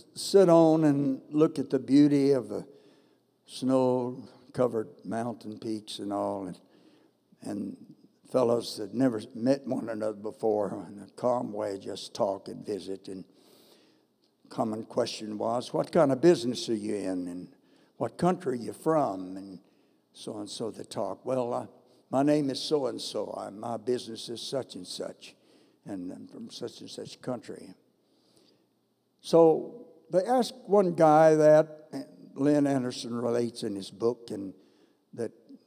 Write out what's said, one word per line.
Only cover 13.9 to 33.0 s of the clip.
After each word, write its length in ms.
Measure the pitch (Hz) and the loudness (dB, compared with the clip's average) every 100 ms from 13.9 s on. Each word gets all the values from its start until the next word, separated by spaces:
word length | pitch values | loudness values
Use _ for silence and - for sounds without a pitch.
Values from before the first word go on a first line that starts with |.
| _ _ _ _ _ - | _ _ _ _ _ -12
common 360 | - 117 107 | -4 -4 -4
question 520 | 110 - 117 - 107 104 | -8 -4 -4 -4 -10 -6
was, 380 | 110 120 120 | -4 -4 -4
"What 160 | 151 156 | -4 0
kind 220 | 180 147 | 4 4
of 80 | 131 | 4
business 480 | 165 175 175 113 - | 4 4 2 -6 -4
are 80 | 110 | -4
you 180 | 104 | -4
in?" 320 | 104 95 92 87 | -4 -4 -4 -6
And, 220 | 90 90 _ _ _ _ - | -10 -14 _ _ _ _ -8
"What 200 | 117 - | -8 -2
country 360 | 175 190 147 | 0 0 -4
are 100 | 127 | -6
you 100 | 107 | -8
from?" 640 | 104 156 160 131 95 92 95 | -6 0 0 0 -4 -10 -12
And 220 | 98 92 _ _ _ _ _ | -14 -18 _ _ _ _ _
so 260 | - - 110 | -18 -14 -12
and 100 | 104 | -12
so 220 | - 113 | -10 -10
they 140 | 98 | -10
talk. 420 | - - 98 - - | -12 -8 -8 -8 -6
"Well, 260 | 131 120 | -4 -2
I, 140 | 123 110 - _ _ - | -6 -8 -16 _ _ -6
my 140 | 127 | 0
name 280 | 143 151 139 | 2 2 0
is 100 | 127 | -4
so 260 | - 151 127 | -2 -2 -2
and 140 | 110 | -6
so. 340 | - 110 98 98 | -8 -8 -8 -8
I, 140 | 104 | -12
my 280 | 101 120 113 | -12 -10 -8
business 500 | 107 123 - 113 - | -4 -4 -6 -14 -12
is 120 | 113 | -12
such 360 | - 135 117 - | -8 -8 -8 -12
and 100 | 90 | -14
such, 480 | - 90 - - - _ _ _ _ | -12 -12 -14 -20 -20 _ _ _ _
and 280 | 147 98 90 | -14 -10 -10
I'm 160 | - - | -12 -16
from 220 | - 113 | -16 -16
such 320 | - 117 - | -12 -12 -12
and 60 | 110 | -16
such 320 | - - - | -14 -14 -14
country." 540 | - 123 - - 95 92 _ _ _ _ _ _ _ _ _ _ _ _ _ _ | -10 -10 -10 -16 -18 -20 _ _ _ _ _ _ _ _ _ _ _ _ _ _
So 640 | - 165 165 151 - - - - - | 2 6 6 6 -2 -14 -20 -20 -4
they 160 | 175 | -2
asked 300 | 190 254 226 - - | 2 0 0 -6 0
one 280 | 202 190 | 4 4
guy 400 | 165 160 151 160 | 6 6 8 8
that, 440 | 156 151 151 156 - - 135 139 - - | 8 8 8 6 -2 -14 -12 -12 -16 -14
Lynn 320 | - 139 147 143 | -2 2 4 4
Anderson 460 | 135 123 120 | 2 -2 -6